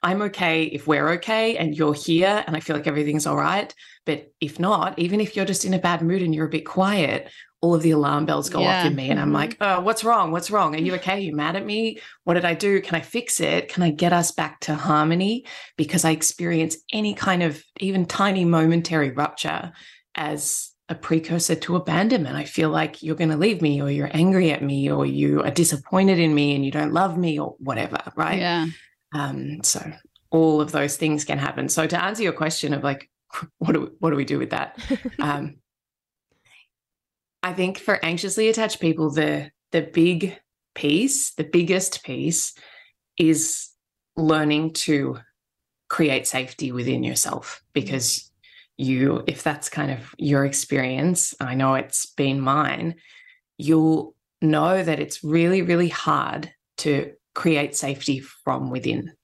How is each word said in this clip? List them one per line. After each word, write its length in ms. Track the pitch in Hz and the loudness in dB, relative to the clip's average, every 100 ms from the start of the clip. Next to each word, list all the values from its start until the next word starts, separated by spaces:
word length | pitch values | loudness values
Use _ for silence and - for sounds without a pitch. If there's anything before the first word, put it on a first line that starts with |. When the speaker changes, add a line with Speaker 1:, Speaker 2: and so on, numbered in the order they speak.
Speaker 1:
I'm 200 | 165 196 | 0 -2
okay 400 | 208 196 180 160 | -4 -2 0 2
if 240 | 160 147 147 | 0 -4 0
we're 240 | 147 147 175 | 2 2 0
okay 420 | 196 220 226 233 | 0 0 0 0
and 180 | 165 151 | -2 0
you're 160 | 151 | 0
here 500 | 147 - 165 185 208 - | 0 2 4 4 2 -2
and 100 | 160 | -6
I 40 | |
feel 160 | - 147 | -2 -2
like 100 | 147 | -2
everything's 400 | 147 147 151 151 | -2 0 0 0
all 100 | 147 | 0
right. 380 | 147 190 208 - - - - | 0 0 -4 -12 -20 -12 -4
But 260 | 156 - _ | -4 -6 _
if 180 | 151 - | -8 -2
not, 400 | 180 208 175 170 | 0 2 0 -2
even 220 | 170 208 | 0 0
if 160 | 208 - | 0 -2
you're 80 | |
just 220 | 196 180 190 | -2 -2 0
in 80 | |
a 40 | 185 | 0
bad 220 | 175 170 | 2 2
mood 220 | 165 185 | 2 2
and 120 | 180 | 0
you're 120 | 156 156 | 0 -2
a 100 | 160 | -4
bit 80 | |
quiet, 640 | 160 - 190 202 143 104 - - - _ | -4 0 2 2 0 -2 -6 -20 -20 _
all 140 | 170 | 2
of 80 | 170 | 4
the 80 | 160 | 4
alarm 340 | 156 143 143 | 4 4 2
bells 240 | 151 147 143 | 0 -2 -2
go 120 | 147 | 0
off 40 | 143 180 | 2 2
Speaker 2:
Yeah. 20 | 170 | 2
Speaker 1:
in 80 | |
me 160 | 139 131 | 0 0
and 80 | 147 | 0
I'm 80 | 147 | 2
Speaker 2:
Mm-hmm. 80 | |
Speaker 1:
like, 220 | 147 156 226 | 0 0 -2
"Oh, 200 | 208 185 | 0 2
what's 240 | 185 226 | 2 0
wrong? 260 | 220 233 170 | 2 4 2
What's 180 | 165 170 | 0 0
wrong? 260 | 208 165 156 | 2 2 2
Are 40 | |
you 140 | 175 | 0
okay? 200 | 180 180 196 | 0 -2 -2
Are 100 | 190 | -2
you 60 | |
mad 220 | 151 151 185 | -2 -2 -2
at 100 | 208 | -4
me? 320 | 208 226 220 - - | -2 -2 -4 -16 -8
What 100 | - | 0
did 100 | 175 | 2
I 100 | 175 | 2
do? 260 | 170 208 196 | 2 2 2
Can 140 | 190 | 2
I 60 | 165 | -4
fix 400 | - 233 240 - | -2 -6 -4 -2
it? 280 | 151 156 - | 2 0 -2
Can 140 | - | 0
I 80 | 175 | 0
get 220 | 147 175 | 2 2
us 180 | 175 160 | 2 2
back 300 | - 156 - | -2 -6 -6
to 140 | - 151 | -6 -4
harmony?" 680 | 147 151 156 170 190 233 - - - - | 2 4 4 2 2 -2 -6 -18 -16 -4
Because 280 | 147 185 | -2 2
I 80 | 160 | 2
experience 640 | 160 - - 175 170 160 - - | 2 0 -2 -2 0 0 -4 -8
any 220 | 214 208 | -4 -4
kind 280 | 202 196 180 | -2 0 2
of 180 | 170 147 - - | 0 -2 -14 -6
even 260 | 190 190 175 | -2 0 -2
tiny 380 | - 196 190 | 0 0 2
momentary 680 | 170 165 160 170 165 160 139 | 2 4 4 2 0 -2 -2
rupture 640 | 127 147 - 156 160 175 - - - _ | -2 -4 -4 -6 -6 -8 -16 -20 -20 _
as 560 | - 151 151 - - - _ - | -8 -6 -4 -4 -6 -8 _ -12
a 60 | |
precursor 640 | 160 - 160 160 170 - 160 | -10 0 0 0 -2 0 -2
to 180 | - | 0
abandonment. 600 | 175 170 165 214 240 139 139 | -2 0 0 2 2 0 -4
I 80 | |
feel 260 | 147 - 160 | -6 0 0
like 320 | 156 156 - | 2 -2 -4
you're 140 | 160 160 | -6 0
gonna 140 | 165 151 | 0 2
leave 240 | 202 190 | 2 2
me, 220 | 160 143 | 2 2
or 80 | 143 | 0
you're 260 | 143 147 156 | -2 -2 4
angry 360 | 175 190 175 | 4 6 4
at 100 | 147 | 2
me, 260 | 139 139 139 | -2 -2 0
or 160 | 143 | 0
you 380 | 139 139 143 147 | 0 2 2 2
are 80 | 143 | 0
disappointed 680 | 151 165 143 - 185 190 185 | 2 2 0 0 2 4 4
in 120 | 165 147 | 4 4
me 180 | 147 | 2
and 100 | 143 | 2
you 60 | 139 | 0
don't 220 | 147 151 | -2 0
love 260 | 160 190 165 | 2 0 2
me, 220 | 175 147 | 0 0
or 160 | 143 - | -4 -8
whatever, 400 | 131 113 - - - | -6 -4 -4 -6 -8
right? 240 | - 160 180 | -4 0 0
Speaker 2:
Yeah. 280 | 175 170 160 165 - _ _ | 0 0 -2 -6 -20 _ _
Speaker 1:
Um, 520 | 151 143 135 135 151 | -6 -6 -6 -8 -2
so 160 | - - 160 156 _ _ _ | -2 -2 -6 -14 _ _ _
all 300 | 165 160 151 | 4 6 4
of 100 | 151 | 2
those 260 | 151 143 - | 0 0 0
things 280 | 160 151 | 0 0
can 140 | 147 143 | -2 -2
happen. 300 | 139 139 135 | -2 -4 -2
So 200 | - 156 | 0 0
to 140 | 175 | 0
answer 180 | 180 214 | -2 -2
your 100 | 202 | -4
question 400 | 156 156 165 147 | 0 -2 -2 -2
of, 120 | 143 | -2
like, 260 | 139 139 - _ _ | -2 -4 -10 _ _
<laughs> 240 | - 165 _ | -14 -14 _
what 140 | 170 | 0
do 80 | 160 | 0
we, 80 | 151 - | -2 -2
what 120 | 165 | 0
do 60 | 143 | 0
we 80 | |
do 140 | 139 143 | -2 -4
with 120 | 127 | -2
that? 280 | 156 - - - 269 | -4 -6 -10 -6 -6
Speaker 3:
<laughs> 180 | 254 - | -6 -4
Speaker 1:
Um, 380 | 147 143 143 - _ _ _ _ _ _ _ _ _ - _ _ _ _ _ _ _ _ | -4 -2 -6 -12 _ _ _ _ _ _ _ _ _ -20 _ _ _ _ _ _ _ _
I 100 | 185 | -8
think 260 | 180 185 190 | -2 -2 -2
for 260 | - 202 | -2 -2
anxiously 440 | 165 170 196 190 220 | 0 -4 -4 0 2
attached 320 | 220 220 - | 2 0 0
people, 300 | 170 160 156 | 0 2 0
the, 400 | 143 151 147 143 _ _ | 2 0 -2 -8 _ _
the 100 | 165 | -2
big 540 | 156 170 170 170 190 - _ _ _ | 0 4 4 4 -2 -6 _ _ _
piece, 580 | - 147 156 262 - - | -4 0 2 2 0 -4
the 100 | - | -6
biggest 580 | 156 175 170 185 185 - | 0 2 2 0 0 -6
piece 480 | - 131 143 165 - - - - - _ _ - | -8 -4 -2 -2 -4 -10 -20 -20 -20 _ _ 0
is 500 | 160 151 - - - _ _ _ _ - | 2 4 0 -6 -10 _ _ _ _ -2
learning 560 | 160 156 151 151 160 | 2 2 2 2 0
to 460 | 160 - 147 135 127 - _ _ _ _ _ _ | -4 0 0 0 -6 -14 _ _ _ _ _ _
create 380 | - 156 131 - | 0 2 2 -2
safety 460 | 131 127 - 135 | -4 -6 -8 -6
within 300 | 123 123 127 | -4 -2 -2
yourself, 600 | 123 127 - - - - _ | -2 -2 -4 -4 -10 -18 _
because 580 | 147 143 135 120 - - _ - - _ - | -4 -2 -2 -2 -4 -8 _ -20 -20 _ -6
you, 460 | 131 127 135 - - | -2 2 2 0 -4
if 160 | 143 | -4
that's 260 | 160 147 - | -4 -4 -8
kind 220 | - 139 | -6 -4
of 240 | 127 - - | -6 -10 -6
your 260 | 151 139 | 0 2
experience, 880 | 139 139 - 139 127 131 160 175 - - | 2 -2 -2 -2 0 0 0 0 -2 -4
I 140 | 127 | -4
know 200 | 127 135 | 0 2
it's 320 | 131 131 - - | 2 -2 -6 -6
been 340 | - 139 135 | -2 0 0
mine, 560 | 135 143 139 135 165 170 _ - - _ _ _ | 2 2 0 -2 -6 -6 _ -20 -20 _ _ _
you'll 580 | 151 160 160 156 156 _ _ _ | 2 4 4 2 -2 _ _ _
know 400 | 156 156 156 190 | 2 2 2 2
that 180 | 165 147 | 0 -2
it's 240 | 151 - | -4 -8
really, 380 | 151 160 170 185 | 0 2 4 2
really 260 | 175 170 170 | 2 2 2
hard 640 | - - 147 - - 151 _ _ - | 0 0 0 -2 -6 -10 _ _ -6
to 340 | 156 143 - - _ | -2 0 -2 -12 _
create 400 | - 170 151 143 - | -2 2 2 0 -4
safety 440 | 139 139 - 135 | -6 -4 -2 -4
from 500 | - - - 131 135 | -4 -10 -4 -4 -4
within. 420 | 127 117 117 - - | -4 -2 -4 -6 -16